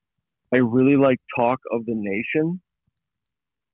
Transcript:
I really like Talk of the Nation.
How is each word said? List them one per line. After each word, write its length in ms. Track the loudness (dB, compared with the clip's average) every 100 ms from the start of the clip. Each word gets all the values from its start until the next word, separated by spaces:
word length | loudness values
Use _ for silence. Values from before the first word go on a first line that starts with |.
| _ _ _ _ _
I 40 | 0
really 400 | 2 2 4 4
like 220 | 2 0 -4 -2
Talk 240 | 0 -2 -4
of 140 | -6 -4
the 80 | -6
Nation. 640 | -4 -6 -4 -2 -2 -4 -12 _ _ _ _ _ _ _ _ _ _